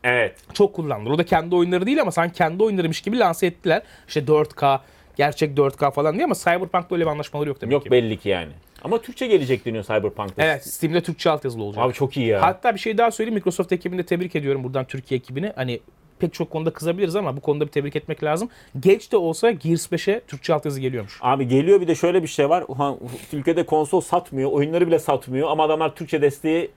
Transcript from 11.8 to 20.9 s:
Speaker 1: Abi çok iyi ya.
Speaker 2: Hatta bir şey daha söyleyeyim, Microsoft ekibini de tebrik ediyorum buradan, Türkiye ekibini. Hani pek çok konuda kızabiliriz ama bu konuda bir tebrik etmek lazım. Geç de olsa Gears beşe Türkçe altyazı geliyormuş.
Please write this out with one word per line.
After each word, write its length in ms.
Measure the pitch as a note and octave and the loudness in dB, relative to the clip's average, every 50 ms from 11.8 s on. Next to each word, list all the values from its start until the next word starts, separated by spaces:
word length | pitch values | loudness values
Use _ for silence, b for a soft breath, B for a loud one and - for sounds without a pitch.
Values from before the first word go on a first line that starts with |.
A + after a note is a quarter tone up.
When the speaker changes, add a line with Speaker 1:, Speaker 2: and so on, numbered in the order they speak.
| A#2+ | 0
Speaker 1:
Abi 80 | B2+ | 0
çok 240 | A#2+ - C#3 B2+ - | 0 0 -4 -2 -2
iyi 100 | C#3 A#2+ | -2 0
ya. 160 | A2+ G#2+ G2 | 2 2 4
Speaker 2:
Hatta 320 | F#2+ F3 F#3 - - B3 G#3+ | 4 2 2 2 0 0 0
bir 60 | F#3+ | 0
şey 180 | - A3 A3 G#3+ | -4 -2 0 2
daha 120 | A#3 A#3 | 2 2
söyleyeyim, 240 | A3 - A3 A3 A3 | 0 -2 -4 -2 -2
Microsoft 380 | G3+ - F#3 E3 - F3+ - | -2 -2 -2 -2 -2 -2 -2
ekibini 260 | F#3 F3 - F#3 F3+ F#3 | -2 -4 -2 -6 -6 -6
de 80 | E3+ | -2
tebrik 300 | - F3 F3 F#3 F3 - | -2 -2 -2 -2 -4 -4
ediyorum 280 | D#3+ C#3+ C#3 C#3 C3+ B2+ | -4 -2 -2 -2 -2 -4
buradan, 200 | B2+ C3 C3+ A#2+ | -4 -4 -4 -4
Türkiye 340 | - - C3+ - - C3 B2 | -4 -10 -12 -6 -4 -4 -4
ekibini. 340 | - - B2+ C#3+ F3+ G#3+ - | -4 -8 -8 -6 -6 -6 -6
Hani 240 | C3 C3 B2+ A#2+ A2 _ - _ _ _ _ _ _ | -6 -6 -6 -6 -8 _ -18 _ _ _ _ _ _
pek 160 | - E3 - | -4 -4 -2
çok 160 | - F#3+ - | -6 -8 -6
konuda 220 | - D#3 D#3+ E3+ | -4 -2 -2 -2
kızabiliriz 440 | D#3+ - D#3 E3 E3+ F#3 G3+ E3+ E3 | -4 -2 -4 -4 0 0 -2 -2 0
ama 200 | G#3 G3 D3 C3 | -2 -2 -2 -6
bu 40 | C#3 | -4
konuda 260 | - D3+ C#3+ D3 D3+ | -2 -2 0 0 -2
bir 40 | D3 | -2
tebrik 260 | - D3 C#3 C#3+ - | -2 -4 -4 -2 -6
etmek 280 | D3+ - - D3+ - D#3 | -6 -6 -6 -8 -4 -2
lazım. 240 | D3+ D3+ E3+ A3+ B3 b b b b b C3+ | -2 -2 -2 -4 -8 b b b b b 0
Geç 320 | B2 F#3+ - A3+ - - | 4 4 4 4 2 0
de 40 | - | 0
olsa 340 | G3+ E3+ E3 E3 - - A#3 | 2 2 0 -2 2 0 0
Gears 420 | A3 C#3+ - D#3+ E3 D#3+ - - | 0 0 0 0 0 0 0 -4
beşe 280 | E3+ E3 - G3 G3+ A#3 _ _ | -4 -2 0 0 -2 -2 _ _
Türkçe 260 | - C3+ - - E3 | -16 -8 -2 0 0
altyazı 260 | D3+ - E3 C#3 C3+ | 0 0 -4 -6 -4
geliyormuş. 380 | C3 B2+ | -4 -4